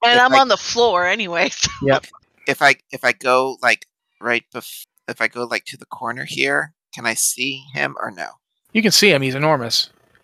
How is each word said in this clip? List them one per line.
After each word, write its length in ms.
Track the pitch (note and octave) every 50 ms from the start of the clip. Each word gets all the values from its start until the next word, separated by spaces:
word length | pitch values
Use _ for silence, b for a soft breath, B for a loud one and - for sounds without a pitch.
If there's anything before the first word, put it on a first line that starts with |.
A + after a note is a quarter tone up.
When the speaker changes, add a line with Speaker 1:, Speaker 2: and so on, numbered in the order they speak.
| -
Speaker 1:
And 120 | A#3 A#3+
Speaker 2:
if 40 | B3 B3
Speaker 1:
I'm 100 | C4 C4
Speaker 2:
I 40 | C4
Speaker 1:
on 100 | C4+ B3+
the 80 | G3+
floor 500 | F#3 - - - A#3 A#3+ A#3 F#3+ F3 F3
anyway. 440 | F3+ F#3+ A3+ G#3+ F3+ E3+ E3+ F#3 F#3 -
<laughs> 60 | -
So. 100 | - - - - -
Speaker 3:
Yep. 240 | C3+ C3+ C3 - - - - _ _ _ _ -
Speaker 2:
if 160 | - C3+ - D3+
I, 140 | C#3 C3+ - _ _ -
if 120 | B2+ -
I 80 | B2 A#2+
go, 460 | - - C3 B2+ B2+ C3 C3 C3 -
like, 260 | B2+ A#2+ A2 - - _ _ _ _ _ _ -
right 240 | G2+ A#2 A#2+ A#2 - _ -
bef-, 320 | B2 - - - - - - _ _ _
if 140 | - A#2+ -
I 80 | A#2 A2
go, 160 | - A#2+ B2
like, 220 | A#2 A#2+ G#2 -
to 100 | - C3+
the 100 | C3 -
corner 380 | - - - B2 A2+ A#2 B2+ D3
here, 480 | D#3 D3+ C#3+ C3+ C#3 C#3+ D3 D3+ D#3 _ _ _ _ -
can 100 | - A#2+
I 80 | A#2 A2
see 520 | - - - - - B2+ C3+ C3+ C3+ C3+ C#3+ B2+
him 220 | C#3+ C#3+ C#3 C#3 -
or 100 | - A#2+
no? 180 | G2+ F2 D#2+ - - _ _ _ _ _ _ _ -
Speaker 3:
You 80 | A3
can 120 | G#3+ G#3 D#3
see 180 | - - G#3
him. 100 | E3 C#3
He's 140 | C3+ C3 B2+
enormous. 560 | C#3 D3 D#3 D#3 C#3 A#2+ A#2 - - - - _ _ _ _ _ _